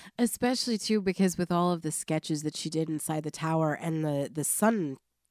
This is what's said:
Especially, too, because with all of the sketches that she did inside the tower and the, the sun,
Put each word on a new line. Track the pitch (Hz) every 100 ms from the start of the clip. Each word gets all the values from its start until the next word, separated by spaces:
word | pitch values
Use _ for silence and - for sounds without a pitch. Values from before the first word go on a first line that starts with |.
| - -
Especially, | 240 - 247 254 247 220
too, | - 214
because | 190 180 190 170
with | 175
all | 175 180
of | 170
the | 156
sketches | 147 - 156 - 151
that | 151 -
she | 160
did | 156 156
inside | 151 - 156
the | 151
tower | - 160 160 156
and | - 165 160
the, | 151 143 139
the | 151
sun, | 143 - 214 226 151 131 _ _ _